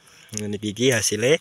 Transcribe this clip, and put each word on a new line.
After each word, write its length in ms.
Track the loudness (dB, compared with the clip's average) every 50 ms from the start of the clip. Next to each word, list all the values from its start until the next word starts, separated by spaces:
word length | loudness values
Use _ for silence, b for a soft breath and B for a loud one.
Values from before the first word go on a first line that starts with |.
| B B B B B B -8
Ini 240 | -8 -6 -6 -6 -6
iki 320 | -6 -6 -4 0 2 2
hasilnya. 480 | 2 2 0 -2 -2 0 2 2 2 0